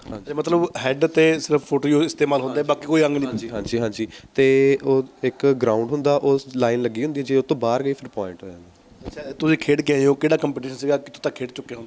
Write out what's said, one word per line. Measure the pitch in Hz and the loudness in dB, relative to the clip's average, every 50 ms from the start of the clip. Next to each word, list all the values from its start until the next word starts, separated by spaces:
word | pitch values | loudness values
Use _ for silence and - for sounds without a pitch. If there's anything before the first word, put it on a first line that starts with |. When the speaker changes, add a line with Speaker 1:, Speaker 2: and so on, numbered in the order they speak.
| - - | -16 -14
Speaker 1:
ਹਾਂਜੀ। | 110 104 98 | -14 -14 -10
Speaker 2:
ਤੇ | 143 143 | -8 -6
ਮਤਲਬ | 151 156 160 170 170 175 - - | -4 -2 0 2 2 0 0 -4
ਹੈੱਡ | - 127 131 139 139 160 | -4 -2 -2 0 0 0
ਤੇ | 160 - 160 160 160 160 151 | 2 4 4 4 4 4 0
ਸਿਰਫ | - - 151 143 - | 0 0 0 0 0
ਫੁੱਟ | - 147 131 139 | 0 -2 0 2
ਹੀ | 143 147 147 165 | 4 4 4 2
ਇਸਤੇਮਾਲ | 156 - - 147 143 143 135 | 2 0 -2 0 0 0 0
ਹੁੰਦਾ | 131 131 123 147 | 0 -2 -2 -2
ਹੈ, | |
ਬਾਕੀ | 143 151 143 - - | 0 0 -2 -2 0
ਕੋਈ | 143 160 160 151 | 2 2 4 4
ਅੰਗ | 143 143 | 4 2
ਨਹੀਂ? | 143 139 | 0 -2
Speaker 1:
ਹਾਂਜੀ, | 127 113 107 113 113 | -4 -6 -6 -8 -8
ਹਾਂਜੀ, | 117 107 98 - 120 117 | -8 -8 -6 -2 -2 -2
ਹਾਂਜੀ। | 117 110 101 110 110 - - - - - - | -2 -2 -4 -6 -8 -8 -10 -16 -20 -6 0
ਤੇ | 139 135 135 135 135 135 139 139 135 - | 4 4 6 6 6 6 4 4 2 2
ਉਹ | 139 135 135 131 - - - - | 2 2 2 0 -2 -6 -6 -4
ਇੱਕ | 127 - - - | -4 -2 0 2
ਗਰਾਊਂਡ | 139 135 123 123 117 110 113 117 120 | 2 2 2 2 2 2 2 0 -2
ਹੁੰਦਾ, | 147 147 135 143 143 | -2 -2 0 2 2
ਉਹ | 143 139 139 139 135 - 135 - | 2 2 2 2 0 -2 -4 -4
ਲਾਈਨ | 127 123 117 117 123 | 0 0 2 2 0
ਲੱਗੀ | 120 117 110 110 139 | 0 -2 -2 -4 -4
ਹੁੰਦੀ | 156 147 143 | -4 -4 -4
ਹੈ, | 131 | -2
ਜੇ | 123 135 | 0 0
ਉਹ | 135 | 0
ਤੋਂ | 131 - 156 | 2 0 -2
ਬਾਹਰ | 127 120 117 120 135 | -2 0 0 0 0
ਗਈ | 139 139 | -2 -4
ਫਿਰ | 139 - 131 117 | -6 -6 -10 -12
ਪੁਆਇੰਟ | - 110 98 92 90 - 101 | -8 -8 -8 -8 -10 -14 -16
ਹੋ | 95 | -18
ਜਾਂਦਾ। | 87 87 87 87 _ _ _ - - - - | -18 -18 -20 -20 _ _ _ -20 -20 -16 -16
Speaker 2:
ਅੱਛਾ, | - - 151 | -16 -14 -12
ਤੁਸੀਂ | 147 135 135 - 156 156 160 156 | -12 -12 -8 -2 0 0 0 2
ਖੇਡ | - 147 147 147 | 2 0 0 0
ਕੇ | 147 147 147 | 2 2 2
ਆਏ | 135 135 | 4 4
ਹੋ, | 143 139 | 4 4
ਕਿਹੜਾ | - 156 151 160 | 4 2 2 2
ਕੰਪੀਟੀਸ਼ਨ | 156 156 147 139 139 127 135 131 | 2 0 -2 -4 -4 -8 -10 -10
ਸੀਗਾ, | 120 139 143 143 | -6 -2 -2 -2
ਕਿੱਥੋਂ | 135 139 143 - - | -2 -4 -8 -12 -8
ਤੱਕ | - 143 - | -8 -8 -6
ਖੇਡ | - 127 120 | -6 -10 -10
ਚੁੱਕੇ | - - 127 - 120 | -12 -14 -14 -14 -14
ਹੋ? | 117 113 | -14 -12